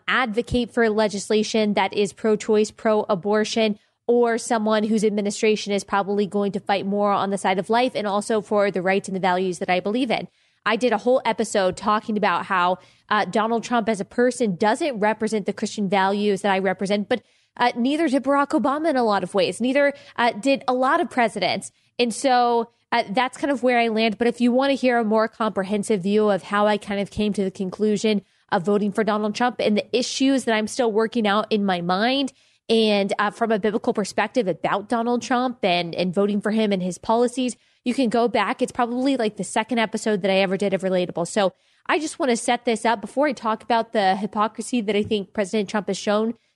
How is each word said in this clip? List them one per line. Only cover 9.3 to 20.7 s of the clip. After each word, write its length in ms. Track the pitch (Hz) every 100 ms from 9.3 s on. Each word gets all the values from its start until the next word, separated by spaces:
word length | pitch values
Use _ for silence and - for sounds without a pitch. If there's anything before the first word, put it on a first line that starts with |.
| 180 190 175
that 100 | 190
I 80 | 180
believe 320 | 202 240 254
in. 160 | - - _ _ _ 202
I 80 |
did 180 | 220 247
a 60 | 247
whole 240 | 247 262
episode 520 | - 220 214 214 185 180
talking 400 | 220 214 - 208
about 300 | 196 170 180
how, 320 | 190 180 185 - _ -
uh, 160 | 214 185
Donald 360 | 220 220 233
Trump 260 | 208 240 220
as 120 | 196
a 40 |
person 520 | 196 - 247 - 226 170
doesn't 420 | 214 254 320 226
represent 480 | 208 220 220 220 190
the 60 |
Christian 360 | - 214 - 196
values 540 | 196 196 202 208 190
that 80 | 202
I 80 | 190
represent, 500 | 190 185 190 208 202
but, 140 | 247 _ _ _ -
uh, 140 | 240 247
neither 320 | 240 302 330
did 160 | 269
Barack 240 | 262 285 285
Obama 420 | 311 254 294 320
in 60 | 262
a 80 |
lot 180 | 226 196
of 100 | 180
ways. 280 | 202 160 185
Neither, 320 | 247 269 285 277 - -
uh, 160 | 233
did 320 | 208 269 269
a 80 | -